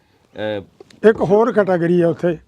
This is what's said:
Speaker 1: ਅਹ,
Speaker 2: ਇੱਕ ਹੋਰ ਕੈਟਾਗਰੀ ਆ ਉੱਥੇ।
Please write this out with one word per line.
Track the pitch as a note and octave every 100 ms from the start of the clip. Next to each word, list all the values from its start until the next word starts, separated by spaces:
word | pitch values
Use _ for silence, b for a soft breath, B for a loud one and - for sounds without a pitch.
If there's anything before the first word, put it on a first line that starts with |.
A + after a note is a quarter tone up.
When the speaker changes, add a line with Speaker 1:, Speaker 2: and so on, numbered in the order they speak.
| _ _ _ G2
Speaker 1:
ਅਹ, | G#2+ G#2 - _ - - G#3
Speaker 2:
ਇੱਕ | A3+
ਹੋਰ | F3 G#3 A#3+
ਕੈਟਾਗਰੀ | G#3 F#3+ F3+ E3+ F3
ਆ | E3+
ਉੱਥੇ। | D#3 E3+ E3